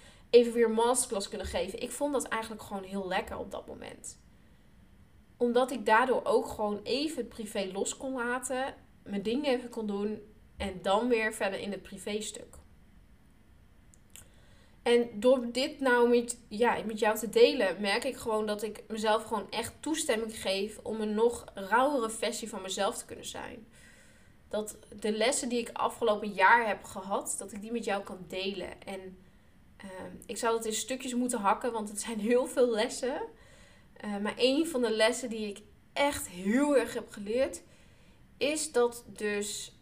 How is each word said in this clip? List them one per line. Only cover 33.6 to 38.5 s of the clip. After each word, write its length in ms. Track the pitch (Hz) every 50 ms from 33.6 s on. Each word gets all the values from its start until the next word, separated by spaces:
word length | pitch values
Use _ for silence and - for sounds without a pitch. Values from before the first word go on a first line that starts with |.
| - - - - - - -
Eh, 240 | - - 208 202 202
maar 160 | 202 208 - -
een 300 | 240 254 269 294 330 320
van 140 | - 254
de 100 | 247 220
lessen 380 | 220 220 220 233 254 - - 240
die 180 | 226 220 214 208
ik 140 | 202 - - - - - - - -
echt 340 | - 285 285 285 - - -
heel 500 | 180 180 185 202 220 262 285 294 285 254
erg 160 | 233 233 -
heb 180 | 240 220 -
geleerd, 500 | - 220 202 196 220 254 269 359 - - - - - - - - - - - - - - - - - -
is 340 | 233 277